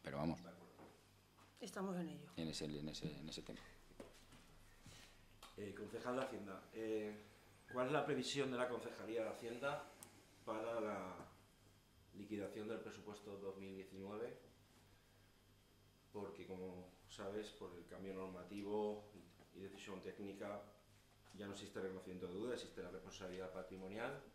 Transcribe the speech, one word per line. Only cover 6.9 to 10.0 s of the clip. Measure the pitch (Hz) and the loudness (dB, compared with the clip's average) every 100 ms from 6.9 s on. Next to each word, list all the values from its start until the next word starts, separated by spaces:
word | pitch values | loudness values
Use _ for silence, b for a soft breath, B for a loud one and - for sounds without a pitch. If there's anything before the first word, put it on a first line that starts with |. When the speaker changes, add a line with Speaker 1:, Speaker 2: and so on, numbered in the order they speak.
| 110 107 104 - - - - - | 4 4 -2 -8 -16 -18 -18 -2
Speaker 3:
¿cuál | 127 127 | 4 8
es | |
la | 147 147 | 8 8
previsión | 131 123 139 131 | 6 6 6 6
de | 123 | 6
la | 123 | 6
Concejalía | 117 113 - 101 113 | 4 0 -2 0 4
de | 110 | 4
Hacienda | 98 117 120 139 147 - - | 2 -2 2 4 2 -2 -10